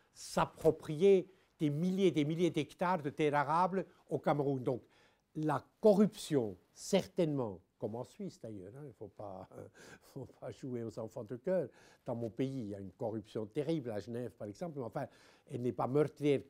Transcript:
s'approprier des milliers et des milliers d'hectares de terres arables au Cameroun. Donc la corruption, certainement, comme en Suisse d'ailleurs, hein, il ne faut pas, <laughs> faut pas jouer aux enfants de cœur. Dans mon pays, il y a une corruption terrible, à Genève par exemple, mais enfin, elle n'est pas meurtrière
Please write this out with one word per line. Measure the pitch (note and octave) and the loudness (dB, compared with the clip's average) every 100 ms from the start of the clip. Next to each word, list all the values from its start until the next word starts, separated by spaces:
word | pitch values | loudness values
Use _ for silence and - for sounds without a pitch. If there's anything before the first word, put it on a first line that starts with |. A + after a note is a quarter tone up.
| _ | _
s'approprier | - - - D#3+ - D#3+ D3+ - D3+ G3 G3 E3+ - _ _ | -18 -6 -2 -2 2 2 2 -4 2 6 6 4 -10 _ _
des | D3+ | 0
milliers | C#3+ F3+ F#3+ F#3+ | 2 0 4 4
et | |
des | D#3 | 4
milliers | D3 D#3+ F3 | 0 2 0
d'hectares | D#3 C#3 - F3 F3+ | 0 -4 -2 0 0
de | C#3+ | -2
terres | - D3+ | 0 2
arables | C#3+ C3+ D#3+ F#3 F#3+ E3 _ _ | 2 2 4 2 0 -4 _ _
au | D3+ | -2
Cameroun. | - D3 C#3 C3+ | 0 2 2 0
Donc | B2 A#2+ - _ _ _ _ - | -2 -4 -6 _ _ _ _ -6
la | D3+ C#3 - _ | -2 -2 -4 _
corruption, | A3 F#3+ G#3 - - D3 A2 F2+ _ | 6 8 6 2 -2 0 0 -4 _
certainement, | - - F#3+ - - E3 C#3+ A2+ F2+ _ _ | -16 0 0 0 0 2 2 -2 -6 _ _
comme | A2+ | -6
en | A2+ | -6
Suisse | B2 - F#3+ - | -10 -10 -12 -12
d'ailleurs, | A#2 G#2 F#2 B2 | -12 -12 -14 -16
hein, | |
il | D3 | -18
ne | |
faut | A2 G#2 | -16 -18
pas, | - G#2 F#2+ F#2+ B2 G2+ - | -14 -14 -12 -14 -16 -18 -20
<laughs> | - - | -20 -20
faut | - C#3 B2 - | -18 -16 -16 -14
pas | C#3 | -14
jouer | - C#3 B2 | -12 -8 -6
aux | A2+ A2+ | -6 -8
enfants | A2+ - | -10 -10
de | A2 B2 | -10 -6
cœur. | - F#3 C3 - - - | 0 0 -2 -8 -20 -16
Dans | - | -8
mon | A#2 A#2 | -6 -6
pays, | G2 C3+ C3+ | -4 -4 -4
il | G#2+ | -8
y | |
a | G2+ | -8
une | F#2+ | -10
corruption | - A#2+ A2 G#2 A#2 G#2 | -8 -6 -6 -6 -8 -6
terrible, | - C#3+ E3 A#2+ | -6 -2 -2 -4
à | G#2 | -6
Genève | G2 A#2+ A#2+ | -6 -8 -8
par | - G#2+ | -10 -12
exemple, | G2+ F3 C#3+ | -10 -10 -8
mais | |
enfin, | A#2 D3+ B2+ - - - - | -8 -6 -8 -10 -20 -20 -12
elle | B2+ | -4
n'est | B2 | -2
pas | A#2+ B2 | 0 0
meurtrière | C#3 C#3+ - C#3+ C3+ - | 2 2 2 2 2 4